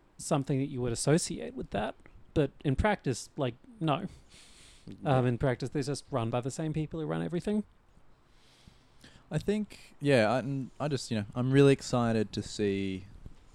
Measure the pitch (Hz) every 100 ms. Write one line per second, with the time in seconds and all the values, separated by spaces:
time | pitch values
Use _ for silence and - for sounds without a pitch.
0 | _ - - 147 135 135 143 131 123 117
1 | 139 160 - - - 254 - 196 214 -
2 | - - - 165 139 - 147 135 208 202
3 | 147 117 - - 127 117 - 226 160 143
4 | 196 - - - - - - - - 98
5 | 160 131 123 120 143 120 131 151 127 135
6 | - 131 113 123 127 - 156 156 151 165
7 | 151 165 165 170 208 214 - - _ -
8 | - - _ - - - - - - -
9 | - - - 151 - 214 208 - - -
10 | 139 131 107 127 120 139 123 - 147 135
11 | - 110 101 123 127 139 139 135 - 123
12 | 117 113 104 107 - - 101 98 98 92
13 | 95 - - - -